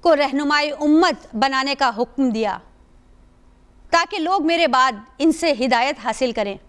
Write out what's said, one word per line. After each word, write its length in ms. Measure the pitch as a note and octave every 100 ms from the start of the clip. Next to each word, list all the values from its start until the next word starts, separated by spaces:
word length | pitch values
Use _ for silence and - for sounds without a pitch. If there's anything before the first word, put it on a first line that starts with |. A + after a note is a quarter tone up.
کو 140 | F4 D4+
رہنمائے 540 | C#4+ C#4 D4 D4 D4
امت 680 | D4 D4 D#4 F4 C#4+ - A3
بنانے 380 | C4+ C4+ C4+
کا 160 | C#4 C4 G#3
حکم 320 | B3 - C4
دیا 280 | A3 G#3+ F#3 - _ _ - _ _ _ _ _ _ _ _ -
تاکہ 280 | E4 E4+ G4
لوگ 280 | D#4+ G4 D#4
میرے 200 | E4+ D#4+
بعد 260 | B3+ C4 G#3+ - _
ان 140 | D#4+
سے 200 | D#4+ E4
ہدایت 440 | C4+ B3+ A#3 C4 D4+
حاصل 280 | C4 C#4+ B3+
کریں 240 | A3+ G3+ F#3+